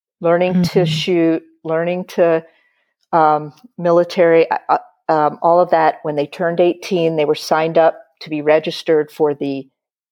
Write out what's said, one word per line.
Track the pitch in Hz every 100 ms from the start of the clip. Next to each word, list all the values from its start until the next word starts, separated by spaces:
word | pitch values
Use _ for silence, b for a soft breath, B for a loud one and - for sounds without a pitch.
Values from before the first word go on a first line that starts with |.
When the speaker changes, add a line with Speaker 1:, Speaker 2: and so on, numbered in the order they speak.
| _ -
Speaker 1:
learning | 170 175 180 185
to | 175 196
Speaker 2:
Mm-hmm. | 160
Speaker 1:
shoot, | 156 175 175 165 160 - _
learning | 160 160 170 180 180
to, | - 170 165 165 b b b b b -
um, | 175 156 151 151 - _ -
military, | 175 170 175 - 170 165 165
uh, | - -
uh, | 160 - _ -
um, | 160 151 147
all | 170 175
of | 175
that. | 165 156 -
When | 160 147
they | 147
turned | - 175 170
eighteen, | 175 - - 180 165 160
they | 147
were | 151
signed | - 160 160 165
up | 160 - - -
to | -
be | 151
registered | 147 156 160 165 - 160 151
for | - 151
the | 143 143 135 135 _ _ _ _